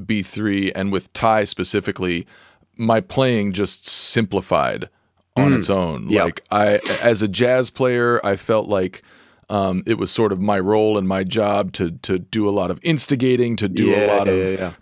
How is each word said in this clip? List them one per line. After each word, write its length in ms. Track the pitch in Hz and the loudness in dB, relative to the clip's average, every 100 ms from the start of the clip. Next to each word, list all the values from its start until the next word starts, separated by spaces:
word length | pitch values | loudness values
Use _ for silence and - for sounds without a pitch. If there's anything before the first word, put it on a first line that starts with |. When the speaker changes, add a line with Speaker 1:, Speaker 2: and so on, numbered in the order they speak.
| 101 | -4
Speaker 1:
B 160 | 107 | -4
three 500 | 92 - 107 98 95 | -4 -4 -2 0 -2
and 180 | - 98 | -2 -2
with 200 | 95 - | -4 -6
Ty 320 | - 117 110 101 | -2 2 2 0
specifically, 840 | - 90 101 98 95 90 87 - - - _ _ - | -4 -2 -2 -2 -4 -2 -4 -6 -16 -20 _ _ -4
my 240 | 113 113 | 0 0
playing 520 | 95 - 131 117 101 | 0 0 0 2 0
just 340 | 95 95 - - | -2 -2 -4 -4
simplified 1000 | - - 117 110 98 - 82 64 50 - _ _ _ _ - | -2 0 0 0 -2 0 0 0 -4 -10 _ _ _ _ 0
on 140 | 143 | 2
Speaker 2:
Mm. 60 | 127 | 2
Speaker 1:
its 100 | 90 | 2
own. 400 | 95 87 67 - | 0 0 -4 0
Speaker 2:
Yeah. 140 | 104 | 0
Speaker 1:
Like, 220 | 87 - - | 0 -4 -2
I, 300 | 104 104 104 - - | 2 4 2 0 0
as 200 | 117 107 | 2 2
a 60 | 107 | 0
jazz 420 | 95 123 127 120 | 0 2 2 0
player, 560 | - 127 120 120 117 101 | 0 0 2 2 0 0
I 120 | 101 | -2
felt 320 | - 110 98 | 0 -2 0
like, 340 | 101 92 - _ - _ _ - | 0 -2 -6 _ -20 _ _ -6
um, 340 | 104 95 92 113 | -2 0 0 0
it 100 | 113 | -2
was 100 | 95 | 0
sort 220 | - 110 | 0 0
of 80 | 95 | 0
my 180 | 104 101 | 0 0
role 400 | 92 107 107 104 | 2 4 4 2
and 100 | 95 | 0
my 160 | 95 95 | 0 0
job 480 | 110 104 101 98 | 0 2 0 -2
to, 180 | - 87 | -2 -4
to 260 | 85 - 92 | -4 -4 -4
do 300 | - 110 104 | -2 -2 0
a 40 | |
lot 200 | 101 90 | 0 -2
of 80 | 90 | -2
instigating, 720 | 170 156 - 139 127 123 123 113 | -2 0 0 0 2 2 2 0
to 100 | 104 | -2
do 260 | 92 117 | 0 2
a 40 | 104 104 | 2 2
Speaker 2:
Yeah, 60 | 101 | 2
Speaker 1:
lot 120 | 98 | 2
Speaker 2:
yeah, 60 | |
Speaker 1:
of 200 | 92 95 | 0 0
Speaker 2:
yeah, 40 | 95 | -2
yeah. 140 | 92 - | -6 -10